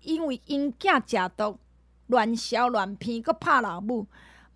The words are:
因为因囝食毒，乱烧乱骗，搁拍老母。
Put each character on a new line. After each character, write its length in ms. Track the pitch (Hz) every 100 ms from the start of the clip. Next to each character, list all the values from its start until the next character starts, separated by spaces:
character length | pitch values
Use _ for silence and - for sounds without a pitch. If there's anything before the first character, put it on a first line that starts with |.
因 240 | - 320 320
为 140 | 247 -
因 260 | 277 285
囝 280 | - 381 294 -
食 240 | 214 185 -
毒， 220 | 214 185 _ _ _ _ -
乱 280 | 240 220
烧 340 | 233 - 226 247
乱 280 | 226 190 202
骗， 240 | 226 233
搁 140 | 262
拍 260 | 320 - 269
老 200 | 214 175
母。 260 | 208 247 233 - - - -